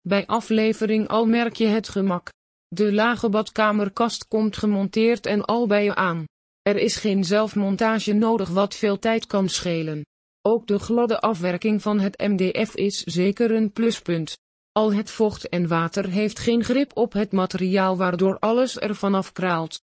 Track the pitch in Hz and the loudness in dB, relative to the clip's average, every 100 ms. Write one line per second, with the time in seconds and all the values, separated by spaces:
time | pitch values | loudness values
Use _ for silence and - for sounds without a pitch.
0 | 180 202 196 220 220 220 220 220 214 220 | -2 -4 0 -4 0 2 2 0 0 0
1 | 208 214 226 233 233 - 226 214 208 - | 0 0 2 2 0 0 2 2 -2 -2
2 | 196 175 - - _ _ _ 175 208 208 | 0 -2 -6 -20 _ _ _ -2 0 2
3 | 226 240 233 208 214 - 214 208 202 - | 2 0 0 0 -2 0 2 2 0 0
4 | 233 - - 226 214 202 214 202 196 220 | -2 -2 -4 -2 0 0 0 0 0 2
5 | 226 233 - 208 202 226 240 208 208 - | 2 2 0 -2 0 0 2 2 2 0
6 | 190 170 156 _ _ _ - 202 220 - | -2 -2 -8 _ _ _ -2 2 0 0
7 | 220 196 175 202 214 208 196 196 226 220 | 0 0 2 0 0 0 0 2 2 0
8 | 208 208 220 226 185 175 202 - 214 202 | 2 2 4 2 0 0 0 0 -2 0
9 | 233 226 - 202 190 - 180 165 160 151 | 0 -2 0 0 0 -2 -2 -2 -4 -6
10 | 147 _ _ _ 202 226 226 202 - 233 | -10 _ _ _ 0 0 0 -2 0 0
11 | 240 220 214 202 180 180 220 214 214 208 | 2 2 0 0 -2 0 0 0 0 0
12 | 196 - 208 196 185 - 214 - 202 196 | 0 -2 -2 0 0 0 -4 0 -2 -2
13 | - 165 185 202 233 226 220 - 233 220 | -6 0 0 2 2 2 0 0 -2 -2
14 | - 170 156 - _ _ _ - 214 202 | -4 -4 -4 -10 _ _ _ 0 2 0
15 | 214 - 214 202 - 175 170 165 165 202 | -2 -2 -2 -2 -6 -2 0 0 0 -2
16 | 190 185 214 214 - 233 214 254 277 - | -2 0 -2 -2 0 0 2 0 0 -2
17 | 233 202 208 190 185 185 185 196 190 185 | -2 0 0 0 -2 -2 0 2 2 2
18 | 185 175 190 185 208 233 254 - 208 208 | 0 2 0 2 0 2 0 -2 -6 -2
19 | 196 196 185 - 185 170 160 - | 0 0 -2 -4 -2 -2 -4 -10